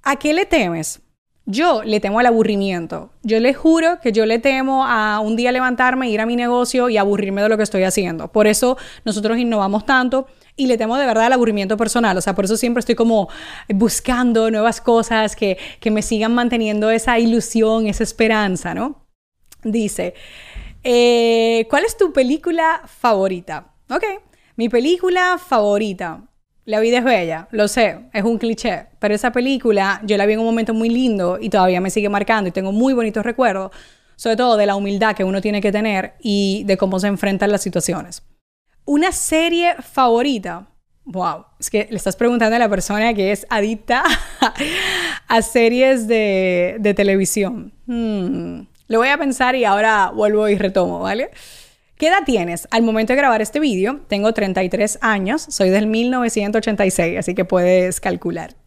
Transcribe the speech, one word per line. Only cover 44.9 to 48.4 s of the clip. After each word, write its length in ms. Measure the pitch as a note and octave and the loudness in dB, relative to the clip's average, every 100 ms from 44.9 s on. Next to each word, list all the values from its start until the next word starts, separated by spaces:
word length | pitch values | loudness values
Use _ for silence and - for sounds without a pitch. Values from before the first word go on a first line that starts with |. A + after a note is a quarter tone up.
| F#4 E4+ - _ | -4 -6 -8 _
a 140 | A3+ | 0
series 640 | A3 B3 A#3 B3 C4 C4 G#3+ | 2 2 2 4 2 2 2
de, 680 | A3+ G#3+ F#3+ F#3 F3 F3+ G#3+ | 0 2 0 0 0 -2 0
de 160 | G#3 G3 | 0 2
televisión. 800 | G3+ G3 F#3+ - G3 A3+ G3+ _ - | 2 2 2 0 -4 -4 -12 _ -8
Hmm, 760 | A#3+ A3+ G#3 F3+ F3+ | -4 -2 -2 -2 -4